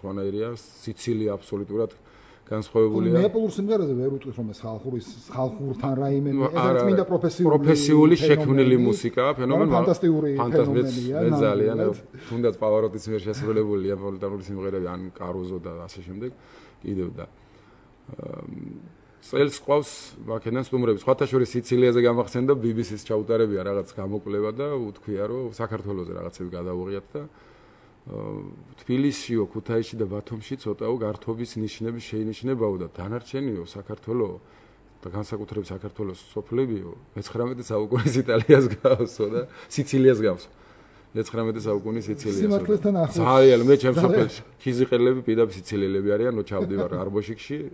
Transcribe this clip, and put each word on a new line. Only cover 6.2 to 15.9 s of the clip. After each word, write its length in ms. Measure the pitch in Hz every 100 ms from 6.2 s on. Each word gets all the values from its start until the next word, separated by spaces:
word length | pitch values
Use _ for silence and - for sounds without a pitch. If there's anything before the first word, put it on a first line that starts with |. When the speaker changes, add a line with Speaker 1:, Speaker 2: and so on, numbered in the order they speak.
| 143
Speaker 1:
ნუ, 120 | 139
Speaker 2:
ეს 80 | 131
არის 180 | - 127
Speaker 1:
არა, 120 | 127
Speaker 2:
წმინდა 240 | 196 190
Speaker 1:
არა. 40 | 180
Speaker 2:
პროფესიული 400 | 175 170 - 170
Speaker 1:
პროფესიული 680 | 147 143 147 143 151 156
Speaker 2:
ფენომენი. 140 | 170 156
Speaker 1:
შექმნილი 480 | 151 147 135 127 127
მუსიკა, 440 | 120 104 117 127
Speaker 2:
მაგრამ 160 | 131 131
Speaker 1:
ფენომენი, 320 | 127 139 156
Speaker 2:
ფანტასტიკური 580 | 127 127 170 175 156 151
Speaker 1:
ფანტასტიკური, 520 | 139 120 147 143 120
Speaker 2:
ფენომენია, 340 | 131 123 123 139
Speaker 1:
მე 140 | 165
ძალიან, 440 | - 110 104 107 113
Speaker 2:
ნამდვილად. 440 | 110 - - -
Speaker 1:
თუნდაც 320 | - 117 120 95
პავაროტის 480 | 110 107 110 107 110
მიერ 160 | 110
შესრულებულია 720 | 95 107 104 110 107 101 95 98
პოლიტანური 460 | 101 95 98 101
სიმღერები, 420 | 92 98 98 95 90
ან 140 | 90 92
კარუზო 480 | - 90 92 90 92
და 140 | 87 85
ასე 220 | 85